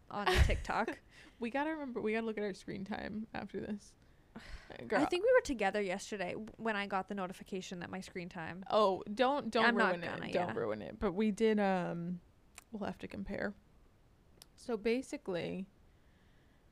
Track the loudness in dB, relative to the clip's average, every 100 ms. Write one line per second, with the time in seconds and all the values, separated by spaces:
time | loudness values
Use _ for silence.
0 | -10 -2 2 6 6 4 0 0 0 -4
1 | -14 -20 -20 -8 -4 0 -2 -2 -6 -2
2 | 0 0 -2 -2 -4 -6 -8 -8 -6 -6
3 | -4 -6 -6 -8 -8 -6 -6 -8 -10 -20
4 | -20 -20 -20 -18 -14 -14 -14 -14 -2 2
5 | 2 2 6 6 4 0 2 2 -2 -4
6 | -4 -4 -4 -4 -10 -4 -2 -2 -2 -4
7 | -4 -4 -4 -6 -8 -8 -6 -8 -8 -8
8 | -8 -10 -8 -8 -10 -10 2 6 6 4
9 | -4 2 4 4 2 6 6 6 4 2
10 | -2 -6 0 0 2 0 -2 -2 -6 -2
11 | -2 2 2 4 4 4 4 2 0 -4
12 | -4 -6 -10 _ _ -20 -14 -6 -6 -6
13 | -10 -10 -8 -4 -6 -8 _ -20 -20 _
14 | _ _ _ -20 -20 -14 -6 -2 0 0
15 | -2 -8 -4 -2 -2 -6 -8 _ -20 -20
16 | -20 -20 -20 -20 _ _ _